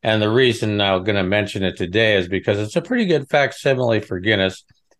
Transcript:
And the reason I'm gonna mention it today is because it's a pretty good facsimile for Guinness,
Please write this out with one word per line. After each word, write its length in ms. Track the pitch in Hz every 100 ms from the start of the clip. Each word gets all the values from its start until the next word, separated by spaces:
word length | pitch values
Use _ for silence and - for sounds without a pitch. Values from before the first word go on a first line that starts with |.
And 180 | 117 110
the 120 | 107
reason 500 | 120 127 113 107 104
I'm 220 | 101 95
gonna 200 | 95 101
mention 380 | 92 104 101 98
it 160 | 95 -
today 400 | 90 104 110 101
is 100 | 90
because 300 | 95 - 101
it's 180 | 107 170
a 60 |
pretty 240 | - 247 202
good 240 | 151 135
facsimile 720 | 147 139 - 143 131 123 107
for 200 | - 92
Guinness, 440 | 98 104 95 - _ _ _ _